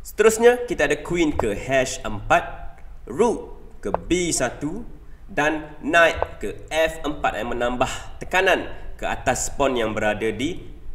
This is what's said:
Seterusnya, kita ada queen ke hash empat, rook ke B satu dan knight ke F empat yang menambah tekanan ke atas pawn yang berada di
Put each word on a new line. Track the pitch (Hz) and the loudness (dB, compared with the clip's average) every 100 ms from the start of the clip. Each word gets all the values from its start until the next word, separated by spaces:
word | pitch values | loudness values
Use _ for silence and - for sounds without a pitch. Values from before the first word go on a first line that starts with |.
Seterusnya, | - - 220 220 233 247 | -14 6 6 8 6 6
kita | 240 170 147 | 0 0 2
ada | 147 | 2
queen | - 175 156 - | 0 2 2 2
ke | 117 | 0
hash | 101 - 135 127 - | 0 2 2 2 -2
empat, | 110 104 - 170 - - - - - - - | -6 -6 2 2 2 -10 -12 -12 -14 -14 -10
rook | 135 233 165 - - - - | 2 2 2 -6 -14 -16 -8
ke | 104 | -4
B | - - 175 170 | -4 0 0 0
satu | - - - 147 196 240 - - - - | 0 -2 -2 -6 -6 -10 -14 -16 -16 -8
dan | - 147 156 156 - | 0 0 0 -6 -8
knight | 135 170 165 - - - | 2 6 6 4 -4 -4
ke | 101 - - | -10 -10 -6
F | 156 160 - | 0 0 0
empat | 143 151 - | -6 -2 -2
yang | 98 117 | -2 -4
menambah | 120 120 123 - - - - | -2 0 0 -2 -2 -10 -12
tekanan | - 185 190 147 87 - - | -2 2 4 2 0 -8 -8
ke | - | -6
atas | 87 110 - 123 - | -4 -2 0 0 -2
pawn | - 139 | 2 2
yang | 123 110 | 2 0
berada | 110 107 104 110 | 0 0 0 -2
di | 104 143 185 - - - | -2 -4 -4 -10 -12 -10